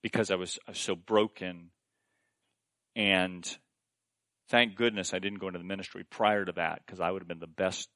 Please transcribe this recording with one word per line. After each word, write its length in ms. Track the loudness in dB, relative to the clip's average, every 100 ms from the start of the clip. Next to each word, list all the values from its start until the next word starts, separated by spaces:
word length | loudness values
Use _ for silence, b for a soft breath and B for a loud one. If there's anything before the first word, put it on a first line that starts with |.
Because 300 | 0 0 2
I 40 | 2
was, 220 | 0 -8 -10
I 40 |
was 80 | -8
so 160 | -4 -4
broken, 720 | 4 4 4 -2 -10 -10 -16 _ _ _ _ _ _ _ _ _ _ _ _ 0
and 640 | 4 4 2 -4 -10 -12 _ _ _ _ _ _ _ _ _
thank 260 | 4 4 4
goodness 380 | 2 2 -4
I 60 | -2
didn't 200 | -4 -4
go 80 | -8
into 120 | -8
the 60 | -6
ministry 380 | -8 -8 -14
prior 420 | -14 2 4 4 0
to 60 |
that, 280 | -2 -2 -2 -10
'cause 120 | -2
I 120 | -2
would 100 | -2
have 60 | -6
been 100 | -12
the 100 | -12
best 420 | 0 0 0 -10